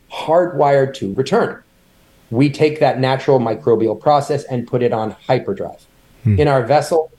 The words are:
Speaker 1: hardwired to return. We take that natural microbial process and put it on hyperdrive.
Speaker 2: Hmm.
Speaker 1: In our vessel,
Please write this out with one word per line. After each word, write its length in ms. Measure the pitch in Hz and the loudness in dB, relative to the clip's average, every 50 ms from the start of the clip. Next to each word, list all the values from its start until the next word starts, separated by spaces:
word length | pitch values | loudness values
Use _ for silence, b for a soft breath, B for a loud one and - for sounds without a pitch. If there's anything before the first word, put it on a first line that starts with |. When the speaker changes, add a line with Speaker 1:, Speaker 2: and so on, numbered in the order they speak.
| _ - | _ -16
Speaker 1:
hardwired 840 | - - - 151 160 180 180 170 143 143 147 139 139 139 135 131 - | -14 -8 -2 0 2 2 2 2 0 0 2 4 4 2 2 0 -2
to 180 | - 107 98 98 | -6 -8 -6 -4
return. 480 | 131 135 - 190 233 165 - - - _ _ _ _ _ _ _ _ _ _ _ _ _ - | -4 -2 0 0 0 -2 -2 -6 -12 _ _ _ _ _ _ _ _ _ _ _ _ _ -4
We 180 | 113 117 143 147 | 0 0 2 2
take 300 | 143 - 151 151 151 - | 2 2 0 0 2 2
that 200 | 147 131 123 131 | 0 0 0 0
natural 400 | 131 131 135 131 - 147 135 127 | 0 0 -2 0 2 2 2 2
microbial 600 | 117 113 110 - - 123 113 104 113 110 107 - | 2 0 -4 -2 0 2 2 2 2 -2 -2 -2
process 440 | - 151 147 143 139 - 147 131 - | 0 2 2 2 2 -2 -4 -6 -6
and 200 | - 131 120 120 | -6 -8 -8 -6
put 160 | - 135 117 | -4 -2 -2
it 120 | 120 117 120 | 0 0 -2
on 180 | 110 110 107 98 - - | -2 -4 -6 -8 -8 -4
hyperdrive. 580 | - 135 123 - 107 95 - 85 82 - - _ _ _ _ _ _ _ _ - | -2 -2 -2 -2 -4 -6 -6 -8 -12 -12 -18 _ _ _ _ _ _ _ _ 0
Speaker 2:
Hmm. 160 | 113 101 95 | 0 2 2
Speaker 1:
In 80 | 147 | 2
our 180 | 147 139 131 117 | 2 2 0 2
vessel, 460 | 113 143 151 131 - 175 160 156 - _ | 2 0 0 0 0 -2 -2 -2 -2 _